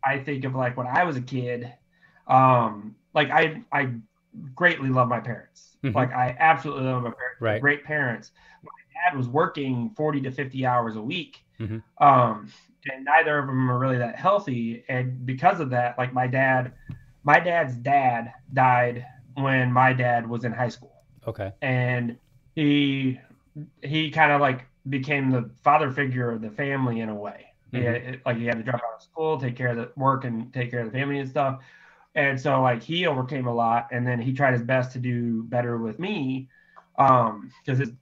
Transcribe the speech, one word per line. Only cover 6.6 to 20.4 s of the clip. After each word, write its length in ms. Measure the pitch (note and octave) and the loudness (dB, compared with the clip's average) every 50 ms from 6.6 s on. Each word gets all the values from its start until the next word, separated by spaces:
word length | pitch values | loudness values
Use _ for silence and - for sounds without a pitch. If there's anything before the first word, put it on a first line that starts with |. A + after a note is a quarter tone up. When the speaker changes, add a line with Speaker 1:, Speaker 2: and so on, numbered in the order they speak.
| - D3+ C#3 C#3 C3 | 0 -6 -6 -2 -2
Speaker 1:
love 180 | C3 B2+ B2 B2 | -2 -2 -2 -4
my 80 | A#2 | -4
parents. 300 | A2+ - B2+ B2+ B2 _ | -8 -8 -10 -10 -8 _
They're 120 | A#2+ A2+ G#2 | -2 0 0
Speaker 2:
Right. 80 | A2+ | 2
Speaker 1:
great 240 | B2 C#3+ D3 D3 - | 2 2 0 0 -4
parents. 480 | - D3+ D3+ C#3 B2 A2+ G#2+ - - _ _ _ - - _ - | -6 -4 -2 -2 -2 -2 -6 -10 -18 _ _ _ -20 -20 _ -20
My 80 | - - - - _ _ - F3 F3+ | -20 -20 -20 -20 _ _ -2 -2 -2
dad 60 | E3 | 0
was 100 | C3+ B2+ A#2+ | 0 -4 -2
working 640 | B2 D3 F3 F3 - D#3 C#3 C3+ B2+ B2 A#2+ A2+ - | 0 0 0 0 -2 -4 -4 -4 -2 -2 -4 -6 -6
forty 240 | - D3+ D#3 D3 C#3+ | -4 -2 -2 -2 -2
to 100 | C3+ C3 | -4 -4
fifty 360 | B2+ - C#3+ B2+ B2+ C3 B2+ | -6 -6 -8 -8 -6 -4 -2
hours 300 | B2+ B2 B2 A#2 A2+ G#2+ | 0 0 0 0 -2 -6
a 60 | A2 G#2+ | -6 -8
week. 420 | B2 E3+ F#3 D3+ - - - _ _ _ _ | -6 -6 -6 -8 -10 -16 -20 _ _ _ _
Speaker 2:
Mm-hmm. 200 | A#2 G2 A2 A2 A2 _ _ - D3+ | -8 -8 -8 -10 -12 _ _ 4 6
Speaker 1:
Um, 440 | D3 C3+ B2+ B2 A#2 A2 G#2+ G#2 - - - _ _ _ _ _ - C3 | 6 8 8 6 4 0 -4 -10 -16 -20 -20 _ _ _ _ _ -12 -12
and 120 | C3 C3+ | -8 -2
neither 320 | C#3 D3+ D#3+ D#3+ D3+ D3 D3 | 2 4 4 4 4 0 0
of 80 | C#3 C3+ | 0 0
them 220 | C3 C3 C3 B2+ | 0 0 0 2
are 80 | B2 B2 | 0 0
really 200 | C3 C3 B2+ B2 | 0 0 0 0
that 180 | A#2+ A#2 A2+ | -2 -4 -6
healthy. 680 | - - F#3 G3+ G3+ G3+ - B2+ A#2+ A#2 A#2 A#2 A#2 - - | -2 0 2 2 2 0 -2 -4 -4 -4 -6 -6 -8 -8 -6
And 380 | C3+ B2+ B2+ B2+ C3 B2+ B2 | -4 -4 -2 -4 -6 -6 -6
because 320 | B2+ C3 C3 - F3+ G3+ E3+ | -6 -6 2 4 2 4 4
of 100 | D#3 B2+ | -2 -2
that, 280 | B2 B2 A#2+ A#2+ A#2 - | 0 0 0 0 -2 -4
like, 140 | B2 B2 B2+ | -6 -4 -2
my 140 | B2+ B2+ B2+ | -2 -2 0
dad, 440 | B2+ C3 C3+ C3 C3 B2+ B2 A#2 - - - - - - - - - _ _ | 0 2 2 4 2 2 0 -4 -10 -16 -16 -16 -16 -16 -18 -20 -20 _ _
my 160 | C#3 D3 E3+ | 4 4 4
dad's 340 | E3+ F3+ E3+ E3+ D#3+ C3+ B2 | 4 2 0 0 0 -2 -4
dad 580 | A#2 A#2+ C3+ C#3 C#3+ C3+ B2+ A#2+ A#2 A#2 A#2 - - _ - - | -6 -2 2 2 4 4 2 0 0 -6 -8 -14 -20 _ -6 0
died 520 | C3+ B2+ B2+ B2 B2 B2 B2 A#2+ A#2+ B2 - - - - - - | 2 4 4 4 4 2 0 -2 -6 -12 -14 -20 -20 -20 -16 -8
when 380 | C#3 C3+ C3+ C3+ C3 B2+ B2+ B2 | -4 -2 0 2 2 2 2 4
my 200 | B2+ C3 C3 C3 | 4 4 4 4
dad 340 | B2+ B2 B2 A#2+ A#2 A2+ A2+ | 2 0 2 0 0 -2 -2
was 160 | A#2+ A2+ | -6 -4